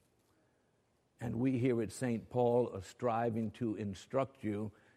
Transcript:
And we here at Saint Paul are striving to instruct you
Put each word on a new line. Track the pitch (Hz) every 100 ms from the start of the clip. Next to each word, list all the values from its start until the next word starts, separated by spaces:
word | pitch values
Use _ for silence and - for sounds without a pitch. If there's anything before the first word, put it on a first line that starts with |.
| _ _ _ _ _ _ _ _ _ _ _ -
And | 123 117
we | 131 127
here | 131 117
at | 101
Saint | - 127 113 -
Paul | 127 120 120 117
are | 98
striving | - - 123 113 120 110 110
to | - 117 104
instruct | 104 90 - 131 131 -
you | 107 104 107 - -